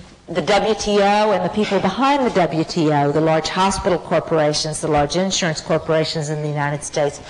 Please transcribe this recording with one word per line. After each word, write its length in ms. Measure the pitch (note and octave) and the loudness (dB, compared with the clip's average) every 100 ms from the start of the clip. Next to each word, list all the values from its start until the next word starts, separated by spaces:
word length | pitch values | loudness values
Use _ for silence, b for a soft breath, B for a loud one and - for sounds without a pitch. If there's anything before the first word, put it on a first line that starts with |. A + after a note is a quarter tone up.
| B B - | B B -10
the 120 | E3+ | -4
W 320 | D3 G#3 G#3+ | 0 2 2
T 260 | G#3+ G#3 G3+ | 0 0 2
O 300 | G3 G#3 G#3+ | 4 4 2
and 120 | F#3 | 2
the 100 | F3 | 0
people 260 | - G3+ G3 | 0 0 0
behind 440 | G3 A3 C4+ C#4+ B3 | 0 0 2 2 2
the 60 | |
W 320 | F#3 D#3+ D#3+ | 2 0 0
T 260 | D#3+ - D#3 | -2 0 2
O, 200 | D3 C#3+ | 2 2
the 100 | D3 | 2
large 280 | D#3+ D#3+ D#3 | 2 2 0
hospital 500 | - F#3+ G3+ G3 F3 | 0 0 0 0 -2
corporations, 800 | - E3 - D#3+ D3+ D3+ D#3 D3+ | 0 -2 0 0 2 0 -4 -4
the 80 | D#3 | 0
large 300 | D3+ D3 E3+ | 0 0 0
insurance 420 | F#3+ F#3+ F3 D#3 | -2 -2 -2 -4
corporations 680 | - E3 D#3 D#3+ D#3 E3 D3 | -2 -2 0 0 0 -4 -4
in 120 | D3+ | -4
the 60 | D3+ | -4
United 340 | D3 C#3+ D3 | -2 -2 -4
States, 360 | - - C#3+ - | -6 -2 -2 -4